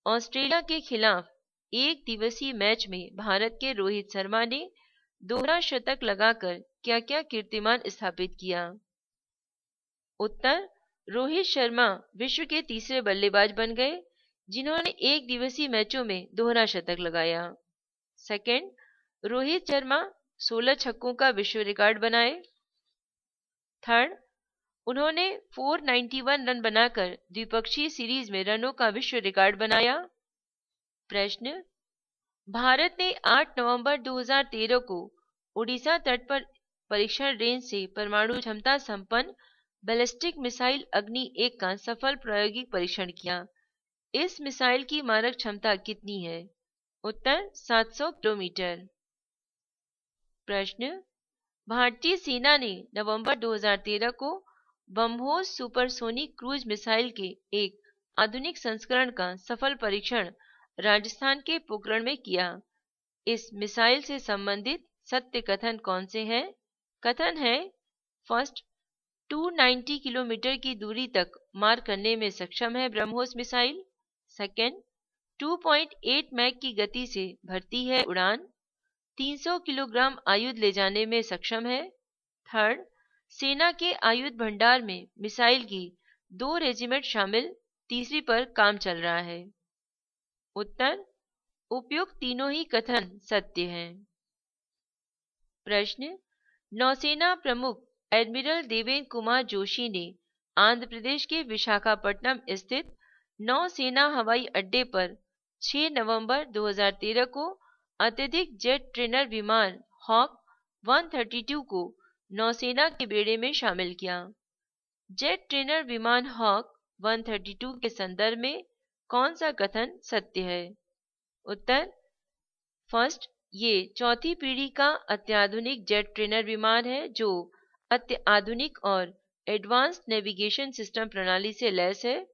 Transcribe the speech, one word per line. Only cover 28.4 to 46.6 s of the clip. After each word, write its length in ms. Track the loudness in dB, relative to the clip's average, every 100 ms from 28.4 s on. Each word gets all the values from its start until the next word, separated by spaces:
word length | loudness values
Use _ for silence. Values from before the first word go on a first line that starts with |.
रनों 280 | 0 0 -2
का 160 | 0 0
विश्व 280 | 0 -2 -2
रिकॉर्ड 400 | 0 4 4 4
बनाया। 520 | 2 4 4 2 -4 _ _ _ _ _ _ _ _ _ -6
प्रश्न, 560 | -2 -2 -2 -8 -10 -12 _ _ _ _ _ _ _ -10
भारत 480 | 0 4 6 4 2
ने 140 | -2
आठ 460 | 0 4 6 4 2
नवंबर 380 | 2 2 2 0
दो 220 | 0 -4
हज़ार 260 | 2 2
तेरह 340 | 2 0 4 2
को 360 | 2 -6 -8 _ _ _ _ -4
ओडिशा 420 | -2 -2 2 2
तट 300 | 2 0 0
पर 160 | -2 -4 _ _ _ -2
परीक्षण 460 | 2 2 0 -2 0
रेंज 260 | 2 0
से 240 | -2 -6 -6
परमाणु 540 | -6 -2 2 2 0
क्षमता 380 | -4 -2 2 2
संपन्न 560 | 0 -8 0 0 0 -6 _ _ _ _
बैलिस्टिक 500 | -2 2 2 0 -6 -4
मिसाइल 480 | -6 0 0 0 0
अग्नि 400 | -2 -2 -4 -6 0
एक 240 | -2 0
का 160 | -4 -4
सफल 380 | -4 -2 -2
प्रायोगिक 580 | -2 0 2 2 0 -4
परीक्षण 400 | -2 -2 -2 -6
किया। 340 | -6 -6 -6 -6 _ _ _ _ _ _
इस 260 | -2 -2 -2
मिसाइल 440 | -8 0 2 2
की 180 | 0 -4
मारक 340 | 0 2 2 -2
क्षमता 400 | -6 -4 0 0
कितनी 460 | -2 -10 -8 -8
है? 260 | -8 -10 -12 _